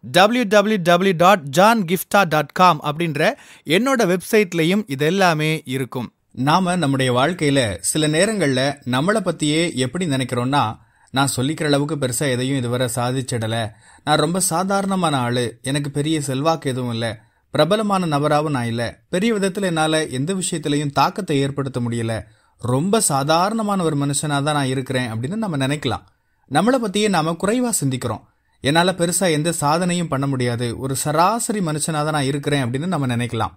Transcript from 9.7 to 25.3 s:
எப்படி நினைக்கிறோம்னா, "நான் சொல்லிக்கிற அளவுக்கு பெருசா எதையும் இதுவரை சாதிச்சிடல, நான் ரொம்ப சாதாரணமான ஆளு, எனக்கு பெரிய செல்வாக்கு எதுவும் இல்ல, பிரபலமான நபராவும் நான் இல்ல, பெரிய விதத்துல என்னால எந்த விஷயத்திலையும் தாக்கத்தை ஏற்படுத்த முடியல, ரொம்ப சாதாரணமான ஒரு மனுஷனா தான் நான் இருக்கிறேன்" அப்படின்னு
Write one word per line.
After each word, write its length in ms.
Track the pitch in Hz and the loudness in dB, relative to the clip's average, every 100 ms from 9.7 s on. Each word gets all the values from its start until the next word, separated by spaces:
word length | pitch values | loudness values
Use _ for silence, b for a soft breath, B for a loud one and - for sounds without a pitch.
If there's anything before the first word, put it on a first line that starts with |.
எப்படி 320 | 123 127 170 185 | -2 -4 -2 -4
நினைக்கிறோம்னா, 720 | 135 127 120 123 143 113 123 b b b | -2 -2 -2 0 0 0 -4 b b b
"நான் 180 | 131 139 - | -2 -2 0
சொல்லிக்கிற 280 | 131 156 | -4 -2
அளவுக்கு 320 | 156 143 147 156 | 0 0 0 -2
பெருசா 340 | 135 117 147 | -2 -2 -2
எதையும் 260 | 123 127 139 | 0 0 -2
இதுவரை 320 | 120 123 127 | -2 -2 -2
சாதிச்சிடல, 760 | 127 120 131 127 123 110 113 110 b b b | -2 -2 -2 -4 -4 -2 -4 -6 b b b
நான் 140 | - 151 | 0 2
ரொம்ப 220 | 147 180 | 2 0
சாதாரணமான 760 | - 165 190 196 196 190 170 143 | 0 -2 0 0 0 0 0 0
ஆளு, 420 | 123 123 120 - | 0 0 -2 -6
எனக்கு 280 | 127 143 147 | -4 -4 -4
பெரிய 300 | 143 156 160 | -4 -2 -2
செல்வாக்கு 500 | 135 131 151 165 143 | -2 -2 0 0 -2
எதுவும் 220 | 127 123 | -4 -4
இல்ல, 280 | 117 117 107 b b b | -4 -4 -6 b b b
பிரபலமான 560 | - 156 208 214 190 180 | 0 2 2 2 0 0
நபராவும் 460 | 143 143 147 156 | 0 2 2 0
நான் 140 | 139 117 | -2 -2
இல்ல, 340 | 113 113 - _ | -2 -4 -8 _
பெரிய 240 | 180 226 | -2 0
விதத்துல 280 | 214 190 185 | 0 -2 -2
என்னால 440 | 190 165 156 156 156 | -2 0 0 0 -2
எந்த 280 | 127 151 | -4 -2
விஷயத்திலையும் 580 | 190 160 170 151 143 147 | -2 -4 -4 -2 -2 -2
தாக்கத்தை 460 | 139 147 185 190 143 | 2 0 0 -2 0
ஏற்படுத்த 420 | 139 139 135 127 | 0 -2 -6 -4
முடியல, 420 | 120 117 113 110 - b b b | -4 -2 -4 -4 -8 b b b
ரொம்ப 420 | - 127 180 220 | -2 0 2 2
சாதாரணமான 840 | - 139 139 160 185 226 208 196 | 2 0 2 2 2 0 -2 0
ஒரு 140 | 165 147 | 0 0
மனுஷனா 460 | 143 139 151 143 | -2 -2 -2 -2
தான் 0 | |
நான் 240 | 143 147 135 | 0 0 0
இருக்கிறேன்" 460 | 131 127 - 127 | -2 -2 -4 -2
அப்படின்னு 240 | 113 127 | -4 -6